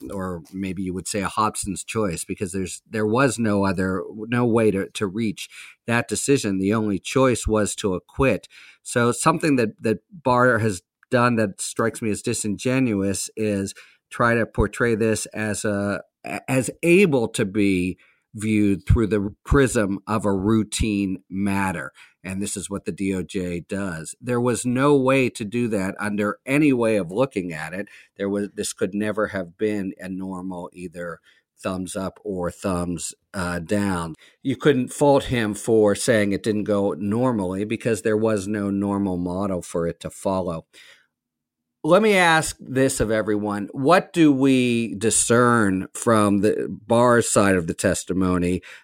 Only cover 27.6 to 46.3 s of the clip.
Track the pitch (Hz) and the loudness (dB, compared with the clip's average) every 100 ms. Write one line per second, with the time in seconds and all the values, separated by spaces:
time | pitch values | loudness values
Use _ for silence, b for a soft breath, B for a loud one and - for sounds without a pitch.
27.6 | 78 92 104 B B - 98 101 101 104 | -10 -10 -12 B B -8 -4 -2 -4 -6
28.6 | 98 - 98 101 107 104 101 98 87 - | -8 -4 -4 -2 -2 -2 -2 -4 -8 -4
29.6 | 107 104 95 - 92 92 95 92 92 90 | -2 -2 -4 -8 -10 -8 -8 -8 -8 -10
30.6 | 87 90 90 87 87 82 b b b _ | -12 -12 -14 -10 -12 -12 b b b _
31.6 | 101 92 90 95 92 - 104 92 85 - | -6 -6 -6 -6 -8 -8 -8 -6 -6 -4
32.6 | 104 87 87 82 - - _ 98 87 87 | -4 -2 -4 -6 -8 -14 _ -8 -6 -6
33.6 | 82 104 101 87 82 78 b b 139 123 | -2 0 0 -2 -4 -10 b b -6 0
34.6 | 156 127 123 - 143 139 - 123 107 101 | 2 2 -2 0 4 4 2 -2 -2 -2
35.6 | - 113 104 98 - 110 101 98 117 104 | 2 4 4 2 2 2 2 0 -2 -2
36.6 | 104 101 101 80 101 113 127 113 90 95 | 0 0 0 -2 -2 0 0 0 -2 -4
37.6 | 107 113 123 107 113 107 110 107 95 107 | -4 -4 -2 -2 0 2 2 0 -2 -2
38.6 | 101 98 101 98 101 90 90 92 98 92 | 0 0 0 0 0 -2 -2 -2 -2 -4
39.6 | - 87 85 - 82 - 101 95 90 82 | -4 -4 -4 -4 -10 -6 -2 -2 -2 -6
40.6 | - b b b b _ _ _ _ _ | -12 b b b b _ _ _ _ _
41.6 | _ _ 156 185 220 190 170 160 - - | _ _ 2 4 6 4 6 4 0 -6
42.6 | - 127 135 - 107 110 104 104 104 101 | -4 2 2 2 0 0 0 0 0 -4
43.6 | 98 139 135 185 - 170 156 131 135 131 | -6 -2 4 4 2 4 6 6 4 4
44.6 | 123 117 117 98 110 - - 117 120 117 | 4 2 -2 -2 0 0 4 4 6 4
45.6 | 101 92 - - 120 110 104 | 4 2 -2 -4 2 4 4